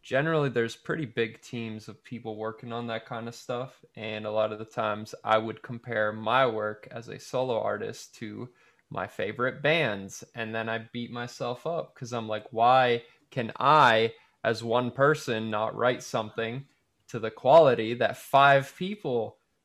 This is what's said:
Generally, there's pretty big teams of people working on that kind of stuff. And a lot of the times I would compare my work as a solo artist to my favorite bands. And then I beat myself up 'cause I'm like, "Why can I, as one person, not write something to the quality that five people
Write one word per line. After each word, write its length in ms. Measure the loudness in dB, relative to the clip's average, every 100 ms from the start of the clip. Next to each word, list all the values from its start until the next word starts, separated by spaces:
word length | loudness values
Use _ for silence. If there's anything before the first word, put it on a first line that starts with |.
Generally, 460 | 0 0 2 0 2
there's 260 | 0 -2
pretty 300 | -6 -6 -6
big 360 | -4 -4 -4 -6
teams 460 | -12 -10 -8 -10 -14
of 160 | -20
people 320 | -14 -12 -10
working 380 | -8 -8 -8 -10
on 140 | -8 -6
that 180 | -8
kind 240 | -8 -10 -10
of 60 |
stuff. 480 | -14 -8 -8 -8 _ _
And 300 | -12 -8 -6
a 60 | -4
lot 200 | 0 0
of 80 | -2
the 60 |
times 500 | -8 -4 -2 -4 -8 -10
I 140 | 0 2
would 240 | 0 -10
compare 500 | -12 -14 -6 -2 -2
my 340 | -2 0 2
work 440 | 2 0 -6 -8 -14
as 160 | -16 -14
a 120 | -16
solo 420 | -6 -4 -2 -2
artist 540 | -2 -4 -6 -10 -20
to 340 | -16 -14 -12 -14 _ _ _ _
my 180 | -8 -8
favorite 540 | -6 -6 -4 -6 -2
bands. 640 | 0 0 0 -4 -10 -16 -16
And 180 | -10 -8
then 140 | -6 -4
I 220 | -6 -8
beat 200 | -12 -10
myself 540 | -10 -12 -8 -8 -6
up 300 | -6 -8 -8
'cause 160 | -14 -8
I'm 160 | -8 -6
like, 240 | -8 -6
"Why 520 | 2 6 6 6 2 -4 _ _
can 220 | -6 -6 0
I, 540 | 4 8 8 6 4 -2 _ _
as 180 | -2 -2
one 300 | 0 0 0
person, 580 | 2 2 2 -2 -4 -2
not 260 | -2 -2
write 280 | 0 0 0
something 600 | -4 -4 -4 -6 -6 -6 -12 _ _ _ _
to 100 | -8
the 120 | -8
quality 640 | -2 8 8 8 4 0
that 240 | 0 -2 -2
five 560 | 2 6 8 6 2 -10
people 600 | -10 -6 -4 -2 -4 _ _ _